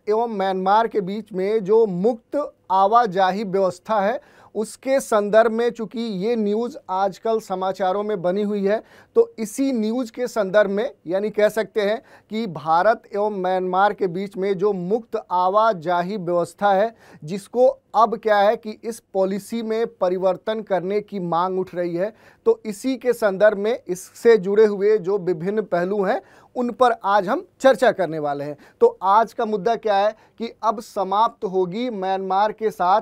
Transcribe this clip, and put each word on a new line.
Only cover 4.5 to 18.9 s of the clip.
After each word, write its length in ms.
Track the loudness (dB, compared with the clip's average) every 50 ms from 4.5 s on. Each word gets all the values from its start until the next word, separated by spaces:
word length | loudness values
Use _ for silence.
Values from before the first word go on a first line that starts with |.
| -6
उसके 440 | -6 -6 -6 -8 -8 -4 -2 0 0
संदर्भ 520 | 0 0 0 0 2 4 4 4 4 4
में, 180 | 2 -2 -2 -2
चूँकि 300 | -4 -6 -10 -8 -8 -8
ये 360 | -6 -6 -4 -4 -2 -2 -2
न्यूज़ 420 | 0 -2 -2 -2 -2 -4 -6 -8 -12 -10 -6
आजकल 500 | -2 0 -2 -2 -2 -4 -4 -2 -2 -2
समाचारों 640 | -2 -4 -6 -4 -4 -4 -4 -2 -2 -2 0 -2 -2
में 180 | -4 -4 -2
बनी 220 | -2 -2 0 0 -2
हुई 220 | -2 -2 -2 0
है, 140 | 0 0 -2 -4 _ -20 -20 -10 _ 2
तो 180 | 2 2 2 0 -10
इसी 320 | -10 -8 -4 -4 -2 -2
न्यूज़ 400 | 0 -2 -2 -2 -2 -4 -6 -6
के 160 | -6 -8 -8
संदर्भ 420 | -4 -2 -2 -2 2 4 2 2 2
में, 220 | 0 -4 -4 -6 -8 _ -8
यानी 220 | -6 -4 -4 -4 -2
कह 200 | 0 2 2 2
सकते 320 | 2 -2 -6 -4 -2 -2
हैं 200 | 0 0 -2 -4 -8 _ -20 -20 _ -8
कि 160 | -6 -6 -6
भारत 560 | -6 -8 -6 -2 0 2 4 4 4 2 0 -2 -8 -4
एवं 220 | -2 -2 -2 -2 -2
म्यांमार 520 | -2 -2 0 0 -2 0 2 2 2 2 2
के 140 | 0 -4
बीच 300 | -4 -4 -4 -8 -8 -6
में 200 | -4 -2 -2 0
जो 140 | 0 0 0 0
मुक्त 460 | -2 -2 -2 -2 -4 -4 _ -8 -8 -6 -2
आवाजाही 840 | 0 0 2 4 4 4 4 2 0 0 -2 -2 -2 -2 -2 -2 -6
व्यवस्था 560 | -6 -4 -2 -2 -2 -2 -4 -4 0 2 2 4
है, 220 | 4 2 0 -4 _ _ -20 -20 -16 -12
जिसको 440 | -10 -10 -10 -8 -4 2 4 4 4 4 0 _ _ 2
अब 200 | 4 4 4 2
क्या 220 | 0 0 2 4
है 180 | 4 4 4 2
कि 220 | 0 -4 -12 -14 -12 -10
इस 160 | -10